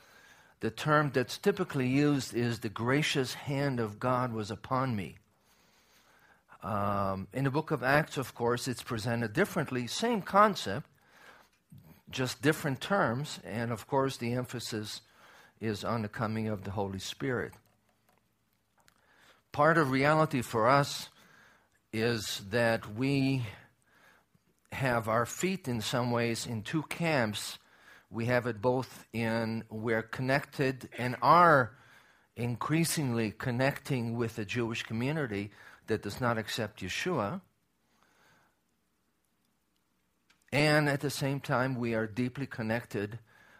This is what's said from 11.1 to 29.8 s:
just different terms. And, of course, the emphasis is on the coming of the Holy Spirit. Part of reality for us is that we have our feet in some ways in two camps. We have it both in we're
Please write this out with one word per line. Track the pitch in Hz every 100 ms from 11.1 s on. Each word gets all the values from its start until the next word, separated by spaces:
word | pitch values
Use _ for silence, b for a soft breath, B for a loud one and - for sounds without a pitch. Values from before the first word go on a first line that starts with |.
| B B B B _ _ - - - -
just | - 127 -
different | 135 156 156 131
terms. | - 202 147 120 147 -
And, | 85 104 117
of | 113 -
course, | 135 135 -
the | 117
emphasis | 123 120 123 - 110 107 - - B B B B B
is | 113 104
on | 90 117
the | 107
coming | - 110 110 110
of | 104
the | 95
Holy | 98 98 95
Spirit. | - - 139 120 73 - _ _ _ _ _ _ _ _ _ _ _ _ _ b b b b b b
Part | - 151 165
of | 139
reality | 131 139 156 156 131
for | 113 117 113
us | 139 143 - - b b b b b b b _
is | 110 113 117 98 - 98
that | 117 117 113 113
we | 107 135 139 135 135 110 B B _ b b b b b _ _ _ -
have | - 131 120 107
our | 113
feet | 117 - 180 190 -
in | 120
some | 104 127 123
ways | 117 117 113 -
in | 113
two | 98 160
camps. | 143 - 170 147 110 104 - - B B B B B
We | 107 117
have | 123 120
it | 110
both | 123 127 123 - -
in | 110 117 113 113 113 107
we're | 110